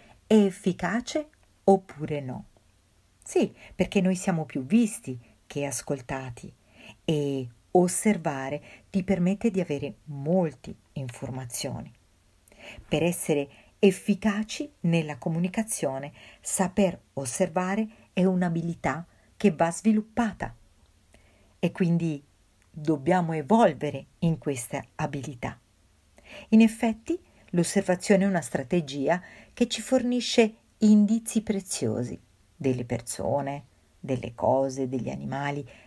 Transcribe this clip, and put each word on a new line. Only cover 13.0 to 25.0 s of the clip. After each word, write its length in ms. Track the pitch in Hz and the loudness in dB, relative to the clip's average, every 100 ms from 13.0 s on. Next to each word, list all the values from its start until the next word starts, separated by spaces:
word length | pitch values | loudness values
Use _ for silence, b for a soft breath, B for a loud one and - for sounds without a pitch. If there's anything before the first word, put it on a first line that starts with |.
essere 460 | 165 175 - 147 143 b b _ | 0 0 0 -2 -2 b b _
efficaci 920 | 202 185 - 190 220 202 214 - 294 _ | 4 4 0 -2 0 -2 -4 -8 -10 _
nella 380 | 170 165 151 147 | 0 0 -2 -6
comunicazione, 960 | 170 165 180 202 220 - 143 135 143 B B B | -4 -2 -2 -4 -6 -4 -4 -6 -10 B B B
saper 580 | - - 185 - 196 - _ | -6 -2 0 2 2 0 _
osservare 720 | - 131 - 180 165 185 202 220 B B | -8 -6 -2 0 0 -2 -2 -4 B B
è 120 | - | 2
un'abilità 840 | 185 180 180 165 170 165 160 147 175 b b - | 2 2 0 -2 -4 -4 -4 -4 -8 b b 0
che 140 | 208 | 2
va 180 | 156 170 | 4 0
sviluppata 840 | 170 220 214 214 - 226 180 - - _ _ _ _ _ b b b b b | 2 2 2 0 -2 -2 -4 -10 -12 _ _ _ _ _ b b b b b
e 140 | 170 | -4
quindi 500 | 170 175 170 165 147 - _ _ _ _ | 0 2 2 0 -4 -10 _ _ _ _
dobbiamo 600 | - 151 147 135 185 165 | -6 -2 0 2 2 0
evolvere 760 | 160 139 226 214 135 147 135 - _ | -2 2 4 4 2 -6 -6 -12 _
in 180 | 165 151 | 0 0
questa 440 | - 131 - 139 - | -4 -6 -6 -10 -10
abilità. 640 | - | -8